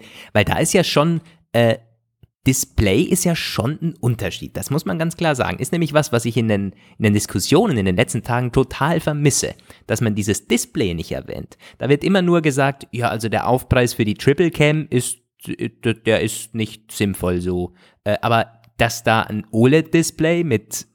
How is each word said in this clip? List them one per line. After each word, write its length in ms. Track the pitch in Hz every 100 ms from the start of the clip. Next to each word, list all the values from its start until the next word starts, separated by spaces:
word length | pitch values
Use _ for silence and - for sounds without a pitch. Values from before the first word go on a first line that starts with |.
| - - -
weil 100 | 107
da 140 | 101 90
ist 160 | 165
ja 100 | 190
schon... 380 | 160 147 160 165 - _ _
Äh, 240 | 117 117 110 _ _ _ _ _ _ -
Display 560 | 135 - - 104 101
ist 220 | 180 185
ja 120 | 175 165
schon 420 | - - 110 156
ein 120 | 165 -
Unterschied. 560 | 131 113 98 - 73 -
Das 140 | -
muss 160 | 147 196
man 120 | 175
ganz 200 | 165 -
klar 160 | 165
sagen. 240 | 135 92 90
Ist 140 | 131
nämlich 200 | 170 156
was, 200 | 147 147
was 120 | 117
ich 140 | 120 123
in 100 | 113
den, 240 | 101 98 - _ -
in 60 |
den 100 | 110
Diskussionen 640 | 104 - 101 - 147 226 123
in 80 |
den 120 | 95 90
letzten 260 | 127 117
Tagen 300 | - 120 123
total 480 | 135 131 - 143 165
vermisse, 540 | 160 151 147 - - - - - -
dass 140 | 110
man 140 | 113
dieses 320 | 104 101 98 -
Display 480 | - - - 101
nicht 180 | 85 -
erwähnt. 460 | 67 - - - - - -
Da 140 | 117
wird 140 | 147
immer 180 | - 196
nur 180 | 175 170
gesagt, 460 | 151 131 139 139 -
ja, 200 | 120 120
also 180 | 110 104
der 200 | 107 95
Aufpreis 440 | 117 - 127 123
für 140 | - 107
die 80 |
Triple 360 | 101 - 143 170
Cam 360 | - 151 156 -
ist, 300 | 127 123 - _ _ -
der 760 | - 120 - 117 110 156 92
ist 320 | 107 - -
nicht 360 | 113 107 - -
sinnvoll 520 | - 101 92 90 90
so. 320 | 90 90 87 _ _ _
Äh, 120 | 104 104
aber 300 | 117 117 104 _ _ -
dass 240 | 117 -
da 200 | - 110
ein 220 | - 107 -
oled-Display 920 | 110 127 156 160 170 160 - 156 170
mit, 420 | 170 110 - - -